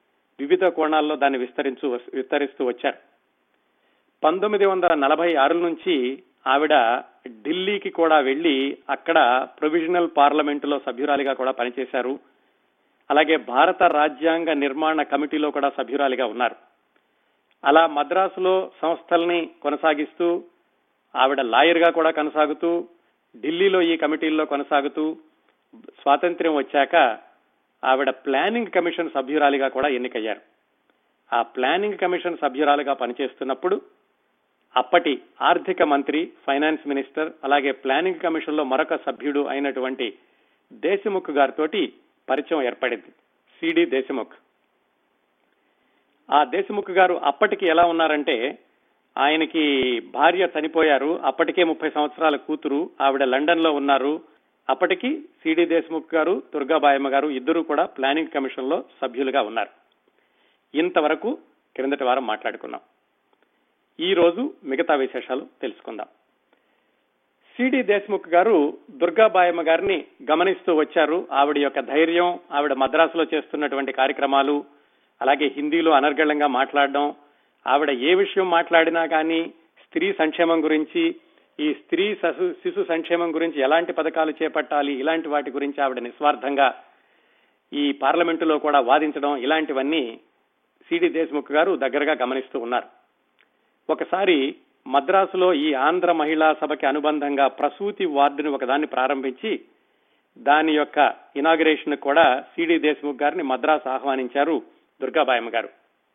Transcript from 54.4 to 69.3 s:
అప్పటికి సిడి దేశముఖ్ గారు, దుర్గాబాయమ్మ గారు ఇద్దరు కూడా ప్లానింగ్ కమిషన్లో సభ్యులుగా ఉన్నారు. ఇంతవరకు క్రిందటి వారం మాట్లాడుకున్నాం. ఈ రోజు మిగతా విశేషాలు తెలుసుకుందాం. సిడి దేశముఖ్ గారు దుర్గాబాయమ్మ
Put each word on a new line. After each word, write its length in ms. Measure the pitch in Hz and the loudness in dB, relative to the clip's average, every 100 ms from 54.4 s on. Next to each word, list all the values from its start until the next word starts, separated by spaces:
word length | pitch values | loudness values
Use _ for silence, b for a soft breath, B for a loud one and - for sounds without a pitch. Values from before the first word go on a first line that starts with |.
| b _ - | b _ -6
అప్పటికి 500 | 135 175 180 247 302 | -2 0 -2 -4 -6
సిడి 460 | - _ 165 160 170 | -10 _ -2 0 2
దేశముఖ్ 500 | 165 165 160 - 165 | 0 -2 -6 -4 -2
గారు, 280 | 156 196 - 151 | 0 -2 -4 -8
దుర్గాబాయమ్మ 540 | 135 156 147 139 139 | 0 2 4 4 2
గారు 180 | 139 151 | 0 -2
ఇద్దరు 340 | 131 127 165 | -2 -2 -2
కూడా 240 | 160 147 185 | -2 -2 -2
ప్లానింగ్ 420 | - 135 147 160 | -2 -2 0 -2
కమిషన్లో 560 | 147 135 - 131 170 - _ | -4 -6 -6 -4 -4 -6 _
సభ్యులుగా 400 | 135 120 143 135 | -8 -4 -2 -2
ఉన్నారు. 280 | 107 113 101 _ _ _ _ _ _ _ _ _ _ 143 | -2 -4 -8 _ _ _ _ _ _ _ _ _ _ -4
ఇంతవరకు 600 | 175 175 151 156 214 302 - _ _ - | 0 0 0 0 -4 -6 -10 _ _ -8
క్రిందటి 280 | 135 139 | -4 -2
వారం 240 | 127 127 117 | 0 0 -2
మాట్లాడుకున్నాం. 540 | 107 117 101 - 120 - _ _ _ _ _ _ _ _ _ _ - | -6 -6 -10 -12 -14 -18 _ _ _ _ _ _ _ _ _ _ -8
ఈ 140 | 170 | -2
రోజు 400 | 180 170 175 277 - | 2 2 2 -4 -8
మిగతా 320 | 139 139 165 147 | -6 -4 0 0
విశేషాలు 520 | 131 127 - 131 - _ | -2 -6 -8 -8 -8 _
తెలుసుకుందాం. 440 | 131 - - 110 - _ _ _ _ _ _ _ _ _ _ _ _ _ _ - | -12 -12 -14 -14 -14 _ _ _ _ _ _ _ _ _ _ _ _ _ _ -4
సిడి 260 | 254 262 | 0 0
దేశముఖ్ 460 | 196 202 202 196 175 | 2 0 0 -4 2
గారు 480 | 170 196 190 147 196 - | 4 6 4 2 -2 -14
దుర్గాబాయమ్మ 680 | 139 175 214 220 | -2 0 4 4